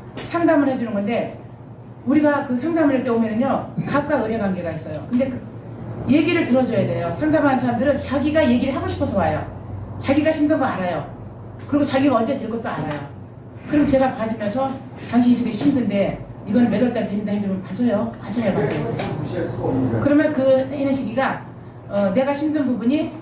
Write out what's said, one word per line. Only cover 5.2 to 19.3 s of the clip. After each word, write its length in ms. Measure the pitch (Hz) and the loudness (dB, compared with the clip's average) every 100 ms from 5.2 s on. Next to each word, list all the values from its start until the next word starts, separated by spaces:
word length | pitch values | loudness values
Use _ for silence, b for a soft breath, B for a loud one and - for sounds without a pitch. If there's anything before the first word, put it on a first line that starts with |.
| 262 | 0
그 120 | - - - - - - - - | -4 -10 -14 -14 -12 -10 -6 2
얘기를 380 | 294 349 339 247 | 4 4 2 4
들어줘야 420 | 254 240 208 180 | 2 4 2 2
돼요. 260 | 170 170 170 | 0 -2 -2
상담하는 400 | 302 302 285 247 | 2 4 4 4
사람들은 400 | 247 226 285 262 | 2 2 2 0
자기가 500 | - 277 302 311 262 | 0 -2 2 4 4
얘기를 240 | 240 262 | 4 2
하고 140 | 262 381 | -2 -4
싶어서 300 | - 285 196 | -2 -2 0
와요. 280 | 160 151 - - - - - - | 0 0 -4 -10 -12 -10 -10 -4
자기가 320 | - 294 302 | 0 2 4
힘든 260 | 302 294 302 | 4 2 2
거 60 | |
알아요. 420 | 262 185 180 160 - - - - - - - | 0 0 -2 -2 -6 -12 -14 -14 -14 -14 -2
그리고 160 | 285 | 0
자기가 320 | 285 269 285 226 | 2 4 4 4
언제 220 | 233 262 | 2 -2
될 120 | 214 | -4
것도 200 | 226 170 | -6 -4
알아요. 280 | 156 151 147 147 - - - - - - | -6 -6 -6 -10 -14 -16 -18 -18 -16 0
그럼 160 | 302 - | 2 4
제가 300 | 262 262 - | 4 4 0
봐주면서 540 | 226 226 208 254 269 - - - - | -4 -2 -2 -2 -2 -4 -12 -14 0
"당신이 240 | 233 247 240 | 4 4 4
지금 160 | - | 2
힘든데 720 | - 285 254 208 202 - - - - - | 0 2 2 2 0 0 -2 -10 -12 0
이건 220 | 247 220 | 4 4
몇 120 | 202 | 4
월 120 | 247 | 2
달에 120 | 226 196 | 2 -2
됩니다." 260 | 202 208 | -2 -2
해주면 280 | 208 196 190 | -2 -2 -4
"맞아요. 500 | - 196 240 202 226 - | -4 -2 2 2 0 -6
맞아요. 320 | - 240 214 | -6 -2 0
맞아요." 1500 | - - 160 - - - - - | 0 0 0 -2 -4 -4 -4 -4